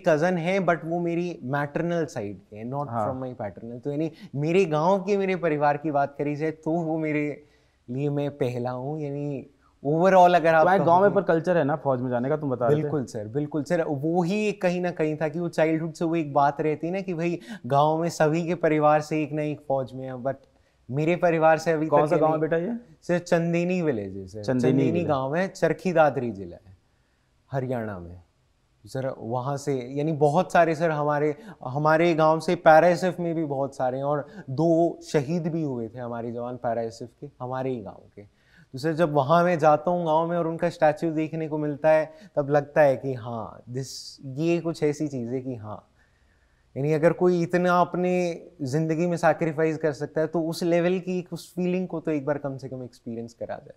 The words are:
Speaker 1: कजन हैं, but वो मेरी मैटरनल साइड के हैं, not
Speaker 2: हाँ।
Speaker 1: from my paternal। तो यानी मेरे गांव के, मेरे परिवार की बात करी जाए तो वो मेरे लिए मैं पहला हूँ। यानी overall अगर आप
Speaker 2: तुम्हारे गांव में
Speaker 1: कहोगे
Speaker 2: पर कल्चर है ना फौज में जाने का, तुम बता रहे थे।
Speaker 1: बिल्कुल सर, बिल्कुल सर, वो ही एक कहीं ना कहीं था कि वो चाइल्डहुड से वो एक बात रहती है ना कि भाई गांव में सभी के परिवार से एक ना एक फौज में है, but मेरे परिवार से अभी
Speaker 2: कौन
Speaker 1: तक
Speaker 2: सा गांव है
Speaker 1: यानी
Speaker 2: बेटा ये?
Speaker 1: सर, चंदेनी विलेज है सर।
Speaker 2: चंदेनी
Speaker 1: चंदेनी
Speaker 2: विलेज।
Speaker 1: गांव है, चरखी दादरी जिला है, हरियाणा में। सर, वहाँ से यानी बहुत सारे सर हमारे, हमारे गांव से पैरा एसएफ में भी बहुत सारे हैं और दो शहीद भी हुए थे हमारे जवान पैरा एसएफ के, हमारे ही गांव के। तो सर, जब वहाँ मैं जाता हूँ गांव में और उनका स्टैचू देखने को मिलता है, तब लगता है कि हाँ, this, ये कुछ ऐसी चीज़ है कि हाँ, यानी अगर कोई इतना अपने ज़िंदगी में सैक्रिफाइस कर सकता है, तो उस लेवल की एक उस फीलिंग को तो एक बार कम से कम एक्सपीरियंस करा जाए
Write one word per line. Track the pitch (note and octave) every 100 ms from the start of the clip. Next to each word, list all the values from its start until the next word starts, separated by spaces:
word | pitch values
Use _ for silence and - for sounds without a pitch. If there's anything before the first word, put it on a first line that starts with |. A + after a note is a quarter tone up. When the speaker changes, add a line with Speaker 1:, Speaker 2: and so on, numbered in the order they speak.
| F#3
Speaker 1:
कजन | D3+ F3 F3+
हैं, | E3 G3
but | E3+ E3 D#3
वो | F3
मेरी | F3 E3+ F3 E3
मैटरनल | B2 C#3+ D3 E3 E3+ E3+ D3+
साइड | B2+ G2+ F#2+ -
के | G#2
हैं, | A#2
not | C#3 C#3+
Speaker 2:
हाँ। | A#2 G#2+
Speaker 1:
from | C3
my | C3 B2
paternal। | G#2 - A#2 A#2+
तो | C#3+
यानी | C#3+ D#3+ D#3 G3+ C#3
मेरे | D3+ F3+ F3+
गांव | D3+ E3+ G3
के, | F#3 G3+
मेरे | F#3+ F#3
परिवार | E3 D3+ D3 D3
की | D#3+
बात | C#3+ C#3 -
करी | D3 D3
जाए | D#3
तो | D3+ D3+
वो | E3+ D#3+ D#3+
मेरे | D#3 D#3 D3 - - _ _ _ -
लिए | C3 D3
मैं | C#3+ C#3+
पहला | C#3+ B2+ B2 B2
हूँ। | B2+ C3+ D#3
यानी | C#3+ C#3+ D3 C3+ - _ _ _
overall | C#3 D#3+ F#3+ F#3 F3 F3
अगर | D#3+
आप | D#3+
Speaker 2:
तुम्हारे | E3+ F#3+
गांव | E3+ F3
में | G3+
Speaker 1:
कहोगे | F#3+
Speaker 2:
पर | F#3+
कल्चर | E3 E3 E3+
है |
ना | C#3 D3+
फौज | C#3 B2+
में | B2+
जाने | A#2+ C3
का, | D3+
तुम | D3
बता | A#2+ B2
रहे | D3
थे। |
Speaker 1:
बिल्कुल | D3+ D3+ A#2
सर, | A2+ G#2+
बिल्कुल | C3 D3 D#3
सर, | C3+ E3+
वो | D#3+ C#3 D#3 F3
ही | E3+ G#3 G#3+
एक | G3+
कहीं | F#3 F3+
ना | F3+
कहीं | E3+ D#3 D3+
था | D#3
कि | D#3+
वो | E3+
चाइल्डहुड | E3+ D#3+ D#3+ E3
से | D3+ E3+
वो | E3+
एक | D3+
बात | C#3+ C#3+ C#3+
रहती | D#3 D3 D#3+
है |
ना | F#3+
कि | F#3+
भाई | E3 F3 E3+ - G#3 B2
गांव | C#3 D3+ D#3+
में | E3+
सभी | - D#3 D#3+ E3
के | F3
परिवार | E3 D3+ D3+ D3+
से | D3 D#3
एक | C#3+
ना | D3+
एक | D3+ C#3+ -
फौज | C3+ C3
में | C3 C3
है, | B2+
but | B2+ C3 _ _ _ _ -
मेरे | C3+ D#3 F3
परिवार | F3 E3 D#3+ D#3
से | E3+
अभी | D#3 D#3
Speaker 2:
कौन | D3
Speaker 1:
तक | D3+
Speaker 2:
सा | E3+
गांव | D#3
है | D#3+
Speaker 1:
यानी |
Speaker 2:
बेटा | D#3 E3
ये? | F3+ A#3 - -
Speaker 1:
सर, | - F3
चंदेनी | F3 E3+ E3+ E3+ F3 F#3
विलेज | D#3 A2+ G2 G2
है | F#2+
सर। | G#2+
Speaker 2:
चंदेनी | G#2 B2+ B2
Speaker 1:
चंदेनी | C3 C3+
Speaker 2:
विलेज। | E3+ D#3
Speaker 1:
गांव | C#3 C3+ D#3+
है, | F#3+
चरखी | - E3 D#3+ F#3
दादरी | E3 D3+ C3+ A#2+
जिला | G2 F2+ F2
है, | F#2+ - _ _ _ _ _ _ _
हरियाणा | C#3 B2+ B2 A2 F#2+
में। | E2+ F2+ - _ _ _ _ _
सर, | G#2+ C3 C3 -
वहाँ | A2+ B2 B2+ C#3
से | C#3+ C3+ B2 C#3
यानी | D3+
बहुत | D3+ D3 D#3 F3+
सारे | F3+ E3 D3+
सर | E3+
हमारे, | D3 D3 D3 D3+ C#3+ G#3 E3
हमारे | B2+ C3+ D3+ D#3+ F3
गांव | D#3 D#3 D#3+
से | D#3 F3
पैरा | E3+ D#3+ F3
एसएफ | E3 F3+ E3
में | E3+ D#3+
भी | D3+
बहुत | C3+ C#3 C#3
सारे | B2+ C3
हैं |
और | C#3 D3 - G#3 D3+
दो | C3 E3 E3 E3+ -
शहीद | - D#3 C3+ F3 D#3+
भी | E3
हुए | D3 A#2+ A2+
थे | A#2+
हमारे | A#2+ A#2 A#2
जवान | A#2+ A#2+ B2+
पैरा | B2 A#2
एसएफ | A2+ - B2 _
के, | C#3+ -
हमारे | B2+ C3 C3
ही | B2
गांव | G2 - - -
के। |
तो | G2+ _ _ _ _ B2+
सर, | D#3
जब | D#3 E3+
वहाँ | D3 C3 E3+
मैं | F3 E3+
जाता | D#3 D3+ F3+
हूँ | F3+ E3
गांव | D#3 E3
में | F3
और | E3
उनका | E3 F3
स्टैचू | - D3+ D3+ E3+
देखने | D#3 D#3 D#3+ D#3+
को | D3+
मिलता | D3+ C#3 D#3
है, | D#3 D3+ - G3 -
तब | C#3
लगता | D3 C#3+ D#3+
है | C#3+ B2+
कि | C3+
हाँ, | B2+ A#2 A#2 F2+ - -
this, | B2 C3 - - - C#3
ये | C3 E3 E3+
कुछ | D#3+ D#3+
ऐसी | D3+ D3 D3+
चीज़ | C3+ A#2
है | C3
कि | B2+ A#2+
हाँ, | G#2+ G2+ - _ _ _ _ _ _ _ _ B2+
यानी | D3
अगर | D#3 E3
कोई | E3 F3+ F3
इतना | E3+ F3 F3+ F3+
अपने | F3 F3 F3+ F3+ F3 E3 - -
ज़िंदगी | C3+ D3+ D#3+ D#3+ F3
में | E3+
सैक्रिफाइस | E3 D#3 D#3+ D3+ D#3+ D3+
कर | D#3+
सकता | C3+ D3 D#3+
है, | D#3
तो | F3
उस | D#3+ E3
लेवल | F3 E3+ E3+ F#3
की | F3+ F3+
एक | E3+
उस | E3+ - -
फीलिंग | F3+ F#3 F3+
को | E3
तो | D#3
एक | D3+ C3+
बार | C#3
कम | C#3 C3+
से | C3
कम | C3
एक्सपीरियंस | B2 - - A2+ A#2
करा | - G2+ G2+
जाए | -